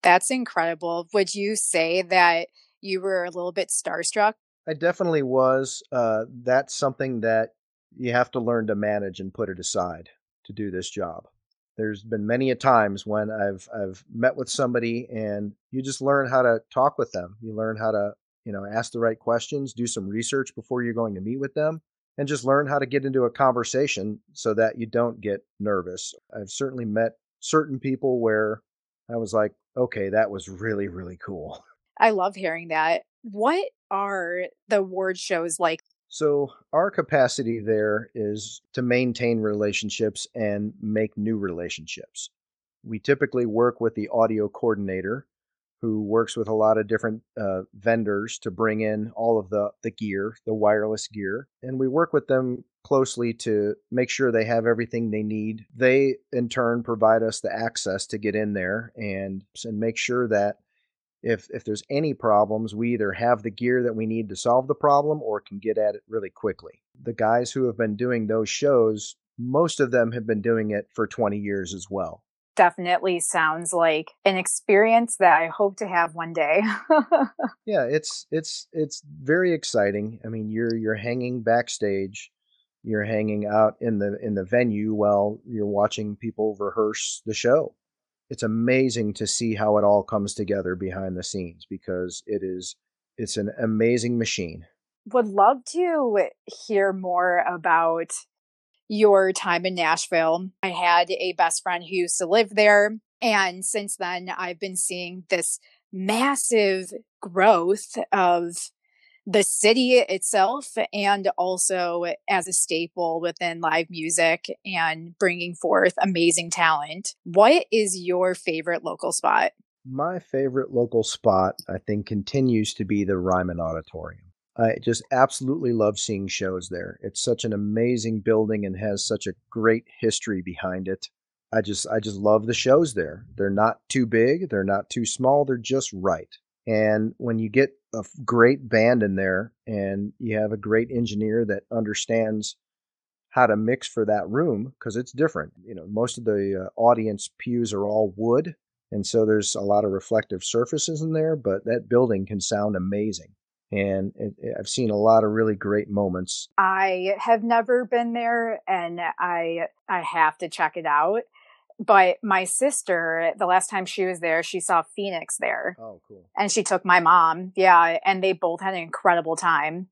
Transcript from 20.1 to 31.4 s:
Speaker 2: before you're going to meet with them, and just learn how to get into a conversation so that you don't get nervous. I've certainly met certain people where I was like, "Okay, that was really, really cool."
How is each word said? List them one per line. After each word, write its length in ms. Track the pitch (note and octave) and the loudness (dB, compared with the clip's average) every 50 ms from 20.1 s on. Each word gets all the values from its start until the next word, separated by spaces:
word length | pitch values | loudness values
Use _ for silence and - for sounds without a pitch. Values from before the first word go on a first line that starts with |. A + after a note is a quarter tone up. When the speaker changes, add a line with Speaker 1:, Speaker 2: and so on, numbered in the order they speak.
| G2+ A2+ A#2 - C#3 C3+ B2+ - _ | -6 -6 -4 -2 -2 -4 -4 -4 _
Speaker 2:
before 300 | - A2+ _ B2+ B2+ A#2+ | -16 -8 _ -4 -2 -2
you're 100 | A#2 A2 | -2 -2
going 220 | A#2 A#2 A2 G2+ | -2 -2 -2 -4
to 40 | F#2 | -6
meet 200 | F#2+ G#2+ B2 C3+ | -6 -6 -6 -6
with 140 | C#3 C3+ _ | -6 -6 _
them, 280 | D3+ D3+ D#3 D#3+ D#3 _ _ _ _ _ _ _ | -2 -2 -2 -4 -6 _ _ _ _ _ _ _
and 120 | - C#3+ C#3 | -6 -4 -4
just 160 | D3+ B2+ A#2 | -4 -2 2
learn 240 | C3 C3+ C#3+ D3 C3+ | 2 4 4 4 2
how 100 | D3 C#3+ | 0 0
to 80 | C#3 | 0
get 180 | B2 C3+ C#3+ C3+ | 0 -2 -2 -2
into 200 | C3+ C3 C3 B2 | 0 0 2 2
a 60 | A#2 | 0
conversation 920 | - - C#3 C3 A#2+ B2 A#2 - - C3 D3 C#3 - G2+ F#2+ G#2+ G#2 - _ _ _ | 2 2 2 4 4 2 -2 -2 0 0 0 0 -2 -4 -4 -6 -8 -10 _ _ _
so 200 | - - A#2 G#2+ | -4 -2 0 2
that 240 | A2 A2+ F#2+ - B2 | 2 2 2 0 -4
you 80 | A#2 | -10
don't 340 | A2 G#2 A#2 A#2+ A#2 A2+ A2+ | -2 0 0 0 0 -2 -6
get 240 | G#2 G#2 G2 G2 _ _ _ _ | -4 -4 -4 -4 _ _ _ _
nervous. 560 | G2+ G#2+ G2+ F#2+ E2+ F2+ F2+ F2+ - - - - _ _ | -2 -2 -2 -2 -2 -6 -10 -10 -12 -12 -14 -18 _ _
I've 160 | - A2 G2+ G2 | -14 -14 -12 -12
certainly 360 | - - C#3 C3 C3 B2+ A#2 | -8 -6 -6 -6 -6 -6 -6
met 340 | G#2+ G#2 A2 A2+ A2+ - _ _ _ _ _ | -2 0 0 0 0 -2 _ _ _ _ _
certain 400 | - - - D#3 D3+ D#3 C3+ B2+ | -6 2 2 2 2 2 -6 -6
people 400 | - C#3 C3 B2+ - C3+ B2+ A#2+ | -4 -4 -4 0 0 0 0 2
where 420 | A#2 A2+ A2 G#2+ G#2+ G#2+ G#2+ G#2+ _ _ _ _ _ _ _ _ _ - | 2 2 2 2 2 0 -2 -6 _ _ _ _ _ _ _ _ _ -8
I 40 | A#2+ | -6
was 180 | A#2 A2+ G2 A2 | -6 -6 0 0
like, 180 | A2 G#2+ G2+ _ _ _ _ _ | 0 0 0 _ _ _ _ _
"Okay, 340 | B2+ B2+ A#2 - A2 G2 G2 | -2 -2 -2 -2 -6 -4 0
that 200 | G2 G#2+ A2 G2+ | 2 2 2 2
was 180 | G2+ F#2+ F2+ G2 | -2 -10 -12 -14
really, 380 | F#2+ F2+ G#2+ A2+ G#2+ G2+ G2+ | -14 -8 -4 -4 -2 -2 -4
really 320 | G2 E2+ F#2 F#2 F2 F2+ F2 | -6 -6 -10 -12 -14 -14 -14
cool." 440 | - - G2 E2 | -14 -12 -12 -10